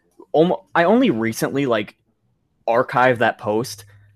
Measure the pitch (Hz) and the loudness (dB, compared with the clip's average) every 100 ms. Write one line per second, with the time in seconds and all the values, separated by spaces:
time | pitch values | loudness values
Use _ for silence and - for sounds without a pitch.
0 | _ _ - 147 175 - _ 165 170 233 | _ _ -4 0 2 0 _ 0 2 2
1 | 247 110 113 113 143 135 135 110 101 - | 2 0 -4 -4 -4 -2 -2 -2 -4 -14
2 | _ _ _ _ _ _ - 117 127 127 | _ _ _ _ _ _ -2 -2 0 2
3 | 127 117 113 - 104 107 131 - - - | 2 2 -2 -2 -4 -4 -4 -12 -20 -20
4 | _ | _